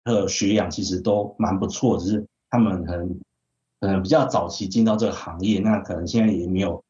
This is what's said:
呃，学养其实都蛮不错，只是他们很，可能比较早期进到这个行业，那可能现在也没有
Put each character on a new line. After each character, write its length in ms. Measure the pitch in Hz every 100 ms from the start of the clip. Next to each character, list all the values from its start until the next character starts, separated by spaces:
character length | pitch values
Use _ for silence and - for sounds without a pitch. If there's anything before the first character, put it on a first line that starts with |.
呃， 240 | 120 107 95
学 260 | - 98
养 160 | 104 90
其 140 | 101
实 160 | 90 92
都 340 | 110 104 101 -
蛮 180 | 104 95
不 80 | 98
错， 320 | - 123 92
只 120 | 90
是 160 | 107 - _ _
他 80 | 120
们 280 | 107 90 85
很， 340 | 87 90 - - _ _ _ _ _
可 80 | 98
能 160 | 95
比 60 | 95
较 160 | 151 131
早 240 | 104 85
期 180 | - 95
进 160 | 110
到 140 | 110 107
这 80 | 107
个 80 |
行 260 | - - 82
业， 200 | 98 95
那 200 | 107 104
可 140 | -
能 120 | 85 87
现 220 | 117 110
在 60 |
也 120 | 87 87
没 120 | 92
有 240 | 98 78